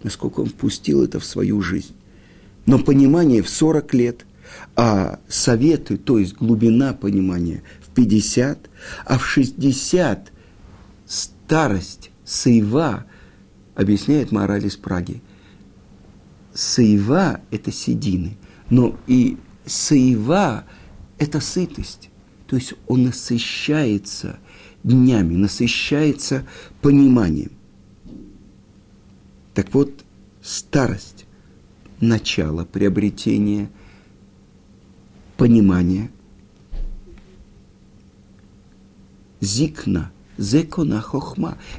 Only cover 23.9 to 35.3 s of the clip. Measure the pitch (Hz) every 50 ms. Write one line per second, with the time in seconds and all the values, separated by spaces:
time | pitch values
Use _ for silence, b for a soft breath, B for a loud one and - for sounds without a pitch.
23.9 | 104 101 - - - - - - - - B B B B B B B B - -
24.9 | 123 127 127 131 127 110 92 80 85 87 101 101 - - 120 117 - - - -
25.9 | 143 143 156 151 135 - - - 143 131 131 B B B B B B - - 143
26.9 | 143 139 139 135 127 120 104 85 78 73 - - - - - - _ - - _
27.9 | - _ _ - - - - - - - - - - - _ _ _ - _ _
28.9 | - - _ - - - _ - _ - _ _ _ - 98 - - 139 143 143
29.9 | - - - - _ - - - _ _ - - - - - - - 147 131 113
30.9 | - - - - - - - - b b b b b b _ _ - _ - -
31.9 | - - 113 117 117 107 - - - - 85 78 78 82 85 - - 95 101 101
32.9 | 92 101 98 101 - - - 110 110 104 104 104 104 104 101 104 b b b b
33.9 | b b b b b b - - _ _ _ _ _ _ _ _ - _ _ _
34.9 | _ - - - - - - -